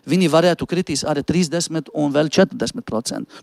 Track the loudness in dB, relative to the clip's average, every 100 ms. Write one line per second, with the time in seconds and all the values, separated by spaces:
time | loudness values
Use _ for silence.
0 | -2 2 4 4 4 2 -2 -4 -2 -4
1 | -2 -2 0 0 0 -2 -4 -6 -6 -2
2 | 0 2 2 2 2 0 -6 -6 -6 -6
3 | -6 -8 -10 -4